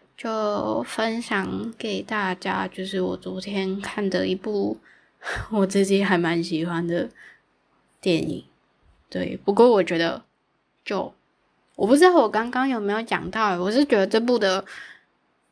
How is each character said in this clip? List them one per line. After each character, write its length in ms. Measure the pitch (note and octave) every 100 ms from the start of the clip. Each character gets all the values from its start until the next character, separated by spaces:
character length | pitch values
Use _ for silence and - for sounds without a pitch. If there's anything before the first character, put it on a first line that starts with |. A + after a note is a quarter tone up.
| _ -
就 680 | A#3 A3 G#3+ G#3 A3 A3
分 400 | A#3+ - A3+ A3+
享 500 | A#3 G#3 F#3+ F#3 A3+ A3+
给 240 | A3+ G3
大 320 | G3 G#3+ G3
家， 340 | F#3 F#3+ F#3+ F#3+
就 160 | -
是 160 | F#3+ F#3+
我 160 | F#3 F#3
昨 240 | F#3 F#3
天 400 | F#3+ G3+ F#3+ G3
看 300 | G3 - G3
的 160 | F3+ F#3+
一 80 |
部 440 | F#3 A3+ G#3 G3+ A3+ - - _ _
<laughs> 320 | - - -
我 160 | A3 F#3+
自 200 | G3+ G3
己 180 | G3
还 140 | G3 F3+
蛮 260 | E3+ E3+
喜 180 | F3 D#3
欢 240 | F3 E3+ E3+
的 220 | E3+ A3+ - - - _ _ _ _ _ _
电 260 | G3 D#3+ -
影。 160 | - - _ _ _ _ _ _
对， 300 | F3+ F3 F#3+
不 120 | -
过 160 | G3+ A#3+
我 120 | G#3+
觉 140 | F3 E3+
得 280 | E3+ C3+ - _ _ _ _ _
就， 300 | - G3 - - _ _ _ _ _ -
我 100 | G3
不 100 | C#4+
知 80 |
道 100 | F4+ E4+
我 120 | A3
刚 220 | G#3+ A#3
刚 180 | B3+ C4+
有 100 | A#3+
没 140 | G3+
有 80 | G#3+
讲 300 | A3+ F3+ E3+
到 160 | G#3+ A3
欸， 120 | F3
我 140 | F3+
是 100 | A#3
觉 140 | D4 A3
得 100 | F#3+
这 140 | A3+
部 180 | A#3 A#3+
的 280 | G3+ F#3 - - - - _ _ _ _ _